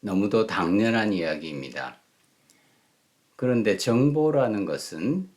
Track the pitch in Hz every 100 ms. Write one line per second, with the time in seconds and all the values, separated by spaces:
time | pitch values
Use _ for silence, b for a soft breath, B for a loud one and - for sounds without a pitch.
0 | 107 95 101 113 110 - 87 95 113 113
1 | 107 95 80 76 80 71 67 69 65 -
2 | _ _ _ _ b b b b b b
3 | _ _ _ - 127 123 107 95 - 117
4 | 139 147 156 147 123 107 90 71 - 80
5 | 95 175 185